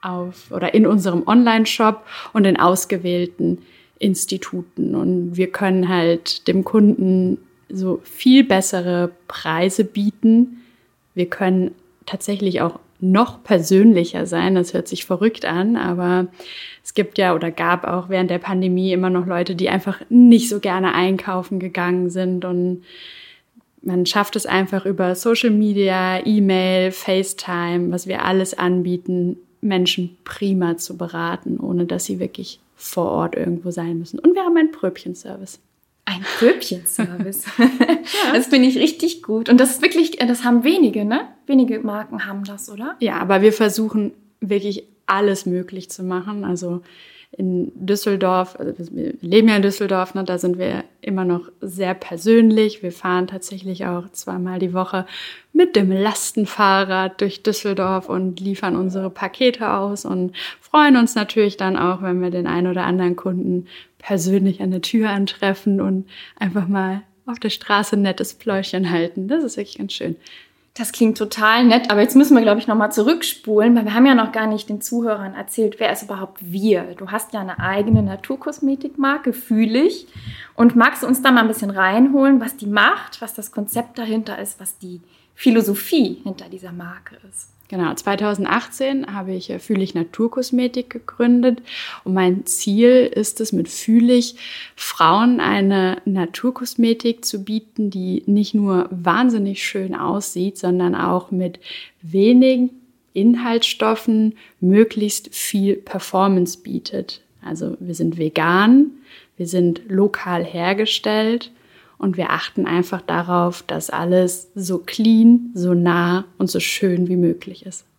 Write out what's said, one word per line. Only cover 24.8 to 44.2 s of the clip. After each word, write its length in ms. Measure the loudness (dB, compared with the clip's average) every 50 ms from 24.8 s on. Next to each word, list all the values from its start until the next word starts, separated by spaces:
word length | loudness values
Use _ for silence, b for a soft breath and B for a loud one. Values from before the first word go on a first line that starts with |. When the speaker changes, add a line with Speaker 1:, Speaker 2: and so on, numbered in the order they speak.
| -2
Speaker 1:
über 300 | -4 -2 -2 0 -2 -2
Social 340 | -2 0 0 0 2 2 2
Media, 760 | 2 2 2 2 0 0 0 0 0 0 0 -2 -2 -2 0
E-Mail, 680 | 0 2 4 4 4 2 2 2 2 2 2 0 0
FaceTime, 1000 | -2 -6 -4 -2 0 0 0 -2 -6 -12 -10 -8 -6 -6 -4 -2 -2 -2 -2 -2
was 140 | -4 -4 -6
wir 180 | -6 -6 -4 -2
alles 320 | 0 0 0 -2 -4 -4
anbieten, 840 | -4 -2 0 0 0 0 -2 -4 -4 -4 -4 -2 -2 0 -2 -4 -6 _ _ _ _
Menschen 540 | -4 -2 0 0 0 0 -2 -4 -6 -8 -10 _ _
prima 540 | -18 -10 -6 -2 -2 0 0 0 -2 -4 -4
zu 180 | -8 -12 -10
beraten, 640 | -10 -10 -10 -8 -8 -6 -6 -6 -8 -6 -6 -6 -4
ohne 260 | -4 -4 -2 -2 -2
dass 200 | -2 -4 -6 -6
sie 140 | -6 -6 -6
wirklich 400 | -6 -8 -8 -12 -16 -16 -16 _ _ _ _
vor 340 | _ -16 -10 -6 -4 -2 -2
Ort 260 | 0 -2 -2 -2 -2
irgendwo 360 | -4 -4 -4 -4 -6 -6 -8
sein 260 | -8 -8 -6 -6 -6 -8
müssen. 220 | -8 -10 -12 2
Und 160 | 2 2 2
wir 80 | 4 0
haben 120 | 2 2
einen 160 | 2 2 2
Pröbchenservice. 880 | 0 -2 -6 -6 -6 -6 -12 -14 -14 -12 -14 -16 -16 -16 -16 -18 -20 _ _ _ _ _ _ _ _ _ _
Speaker 2:
Ein 180 | -10 -10 -8 -8 -10 -4 4
Pröbchenservice. 1080 | 4 4 4 4 -2 -8 -8 -6 -6 -8 -4 -4 -6 -6 -4 -8 -8 -8 -8 -10 -12 -12
Speaker 1:
<laughs> 60 | 0 4
Ja. 760 | 4 4 4 4 2 2 2 -2 -2 -6 -4 -2 0 2 2
Speaker 2:
Das 100 | 0 2
finde 220 | 4 4 4 4 4
ich 100 | 4 2
richtig 460 | 0 0 0 0 -4 -4 -4 -6 -8
gut. 260 | -4 -4 -4 2 6
Und 100 | 8 8
das 120 | 8 6
ist 100 | 2 0
wirklich, 360 | -2 0 2 2 0 0 0 -2
das 260 | -2 -2 -2 -2 0
haben 200 | 2 2 4 4
wenige, 400 | 2 4 4 4 2 2 -2 -4
ne? 180 | -2 -2 -4 -4 -6 -16 _ _ 2
Wenige 320 | 2 4 4 2 0 -6
Marken 480 | -6 -6 -8 -8 -10 -10 -10 -10 -10 -8
haben 160 | -8 -10 -10
das, 260 | -12 -12 -14 -16 -18
oder? 260 | -14 -12 -12 -12 -8 _
Speaker 1:
Ja, 180 | -4 -4 -2 -2
aber 240 | -2 0 2 6
wir 100 | 6 4
versuchen 600 | 4 4 0 0 0 -2 -4 -2 -2 -2 -4 -4 -6 _